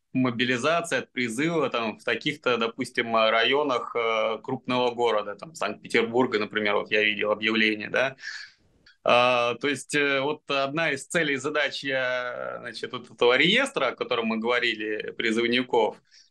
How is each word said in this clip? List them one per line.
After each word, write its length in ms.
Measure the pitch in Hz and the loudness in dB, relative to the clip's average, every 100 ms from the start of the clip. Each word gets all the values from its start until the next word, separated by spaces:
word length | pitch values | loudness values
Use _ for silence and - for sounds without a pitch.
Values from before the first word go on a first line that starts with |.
| _ | _
мобилизации, 880 | 127 127 117 123 127 139 170 165 131 | 0 0 0 0 0 0 0 0 -4
от 140 | - | -4
призыва 580 | - 123 110 160 170 131 | -4 -4 -2 -2 0 0
там 280 | 117 113 101 | -2 -4 -4
в 60 | |
таких-то, 520 | - 117 151 147 - 120 | -4 -4 -4 -4 0 0
допустим, 580 | 113 - 120 - 117 | 0 -4 -6 -2 0
районах, 800 | 113 110 113 120 135 143 123 - | 4 4 4 4 2 2 -2 -2
э, 440 | 120 113 113 110 110 | -2 0 0 0 -4
крупного 480 | - 131 - 127 123 | -6 -8 -2 0 0
города, 420 | 117 117 107 101 | 2 2 0 -2
там 200 | 101 - | -10 -14
Санкт-Петербурга, 840 | - 101 107 - 120 113 120 123 107 | -6 -6 -6 -2 0 2 2 2 0
например, 380 | 107 107 104 104 | -2 -2 0 0
вот 140 | 95 | 0
я 120 | 107 | 0
видел 260 | 107 104 104 | 2 0 0
объявление, 600 | 104 110 110 110 107 107 | 0 0 2 2 0 -2
да. 260 | - 131 135 - - - _ _ _ _ _ | 0 0 -4 -14 -14 -16 _ _ _ _ _
А, 520 | - 120 123 123 120 | 2 4 6 4 0
то 140 | 117 143 | 0 -2
есть, 260 | 135 - | -2 -2
э, 260 | 147 143 139 | 0 0 0
вот 220 | 135 151 - | -2 -4 -4
одна 400 | 139 135 147 165 | -2 -2 -2 -2
из 160 | 139 - | -2 -2
целей, 300 | 175 156 135 | -2 0 -2
задач, 480 | 131 151 139 135 | -2 -2 -2 -4
я, 760 | 139 131 127 127 123 123 127 120 | -4 -2 -2 -2 -4 -6 -8 -8
значит, 320 | 117 110 117 | -12 -10 -8
вот 180 | 196 - | -10 -10
этого 280 | - 120 127 | 2 4 6
реестра, 480 | 160 226 269 - 127 | 6 2 0 -2 -2
о 60 | |
котором 340 | - 117 120 113 | -2 -2 -2 0
мы 100 | 113 | 0
говорили, 760 | 113 123 120 107 107 107 - 98 | 0 0 0 -2 -4 -6 -6 -4
призывников, 800 | 117 110 117 120 127 120 107 - _ - _ | -2 0 0 0 0 2 2 -2 _ -20 _